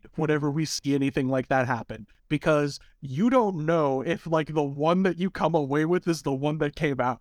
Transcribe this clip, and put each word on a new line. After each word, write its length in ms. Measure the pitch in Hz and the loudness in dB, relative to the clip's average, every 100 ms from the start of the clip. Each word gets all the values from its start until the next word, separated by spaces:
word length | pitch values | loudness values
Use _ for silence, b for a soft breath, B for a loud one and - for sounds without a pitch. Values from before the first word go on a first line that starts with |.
| - | -14
whenever 360 | - 151 151 147 | -4 0 0 0
we 140 | 147 | -2
see 300 | 151 - 139 | -4 -4 -2
anything 340 | 139 139 143 127 | 0 0 0 0
like 180 | 131 127 | -2 0
that 180 | 135 123 | 0 0
happen, 400 | 117 113 110 104 _ _ | -2 -6 -14 -14 _ _
because 520 | 151 165 151 147 - b b | -2 2 2 0 -4 b b
you 300 | 143 131 233 | -10 0 2
don't 340 | 254 208 180 | 4 2 0
know 380 | 156 170 143 135 | 0 2 2 0
if, 240 | 131 165 165 | -2 -4 -2
like, 260 | 160 156 | -2 0
the 100 | 156 | -2
one 420 | 143 143 156 185 | -2 -2 0 2
that 120 | 190 165 | 2 0
you 120 | 185 | -4
come 240 | - 170 | 0 0
away 300 | 165 139 143 | 0 2 0
with 240 | 156 180 180 | 2 0 0
is 140 | 165 | -2
the 100 | 147 | -2
one 240 | 135 147 156 | -2 -2 0
that 160 | 147 | -2
came 260 | - 156 131 | 0 -2 0
out, 200 | 123 117 | -2 -2